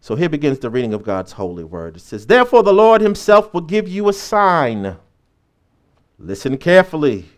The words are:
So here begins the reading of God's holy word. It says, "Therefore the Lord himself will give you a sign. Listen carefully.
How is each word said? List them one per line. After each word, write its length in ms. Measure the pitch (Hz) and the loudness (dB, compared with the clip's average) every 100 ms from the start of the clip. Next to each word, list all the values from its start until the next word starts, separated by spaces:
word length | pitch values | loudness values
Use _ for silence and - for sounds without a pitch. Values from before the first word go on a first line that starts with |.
So 160 | - 117 | -8 -4
here 120 | 180 | -4
begins 300 | 151 147 131 | -2 -2 -2
the 100 | 117 | -4
reading 260 | 123 120 | -4 -4
of 100 | 107 | -6
God's 260 | 104 95 95 | -6 -6 -8
holy 320 | - 92 87 | -10 -10 -10
word. 320 | 82 85 82 | -12 -12 -14
It 60 | 82 | -16
says, 260 | - 107 107 | -16 -16 0
"Therefore 380 | 240 247 240 | 2 4 4
the 80 | 202 | 4
Lord 300 | 196 220 220 | 4 6 4
himself 520 | 214 208 - 208 208 | 2 -2 4 4 4
will 60 | 180 | -8
give 260 | 160 208 175 | -4 -4 -4
you 220 | 190 202 | -4 -2
a 40 | |
sign. 840 | 202 - 214 196 175 131 110 98 90 _ _ _ _ _ _ _ _ _ _ _ _ | -2 -4 0 2 2 0 -4 -8 -10 _ _ _ _ _ _ _ _ _ _ _ _
Listen 400 | - 147 135 131 | -12 -8 -6 -4
carefully. 680 | 170 185 180 160 147 104 85 | 2 2 2 -2 -2 -2 -10